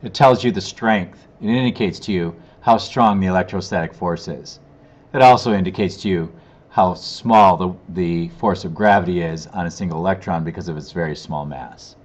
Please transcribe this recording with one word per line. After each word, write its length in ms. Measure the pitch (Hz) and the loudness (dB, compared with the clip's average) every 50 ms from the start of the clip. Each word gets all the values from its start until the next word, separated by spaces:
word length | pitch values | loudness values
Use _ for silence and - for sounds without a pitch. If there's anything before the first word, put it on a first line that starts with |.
| - | -12
It 100 | 113 - | -10 0
tells 300 | - 147 131 127 120 - | 4 6 6 6 6 2
you 80 | 123 | -2
the 100 | 98 98 | -2 -2
strength. 680 | 92 - - - - 113 110 104 90 85 - - - _ _ _ | -6 -10 -12 -4 0 0 0 0 0 -6 -12 -20 -20 _ _ _
It 80 | - 104 | -4 -2
indicates 520 | 117 127 131 123 110 - 113 95 85 - | 0 0 0 -2 -2 -2 -2 -4 -4 -6
to 120 | - - 104 | -6 -4 -2
you 220 | 90 85 85 85 - - - _ _ - | -2 -2 -4 -6 -10 -20 -20 _ _ 2
how 160 | - - 104 | 2 2 2
strong 420 | - - - 131 120 110 104 98 | 2 -4 0 2 2 2 4 2
the 80 | 95 92 | 0 2
electrostatic 640 | 92 92 90 - - 98 87 - - 90 82 82 - | 0 0 -2 -2 -6 -8 -8 -4 -4 -4 -4 -4 -8
force 320 | - - 87 85 82 - | -8 -6 -6 -6 -6 -8
is. 320 | - 80 - - - - - _ _ - _ _ _ _ _ _ _ - | -12 -12 -12 -14 -18 -20 -20 _ _ -20 _ _ _ _ _ _ _ 0
It 80 | 143 131 | 6 8
also 300 | 127 123 120 - 123 107 | 8 8 6 4 0 0
indicates 440 | 98 92 90 92 - 107 92 - - | 0 0 -2 -2 -2 -2 -2 -2 -4
to 100 | - 104 | -2 -2
you 240 | 95 85 82 80 - - - _ _ _ _ _ | 0 0 -2 -4 -10 -16 -20 _ _ _ _ _
how 260 | - - 98 92 87 | 0 2 2 2 0
small 640 | - - - - - - 117 113 110 104 95 90 | -4 -10 -14 -14 -8 -2 4 6 8 8 8 6
the, 160 | 80 92 92 90 - - - | 4 0 -4 -6 -8 -14 -12
the 380 | 85 90 90 85 85 85 85 85 - - | -6 -4 -2 -2 -2 -2 -4 -6 -8 -4
force 240 | - 107 92 90 - | -2 -2 -2 -2 -6
of 100 | 85 80 | -10 -6
gravity 460 | - - 107 101 98 175 175 90 175 | 0 2 4 4 4 2 0 -2 -2
is 260 | 170 165 160 165 160 | -2 -4 -6 -8 -12
on 200 | - - 98 87 | -12 -8 -6 -6
a 40 | 85 | -6
single 300 | 82 - 104 90 82 80 | -6 -6 -6 -6 -4 -4
electron 420 | 85 95 95 95 - - 90 82 82 | -2 -2 -2 -4 -4 -6 -6 -4 -4
because 260 | 80 82 - 95 90 | -6 -8 -10 -10 -10
of 80 | 80 | -10
its 140 | 76 73 - | -10 -12 -10
very 240 | - 90 85 78 73 | -8 -6 -6 -6 -6
small 320 | - - - 80 73 73 | -10 -12 -10 -10 -10 -10
mass. 480 | 73 71 65 64 57 - - - - - _ _ | -10 -12 -14 -16 -16 -20 -20 -20 -20 -20 _ _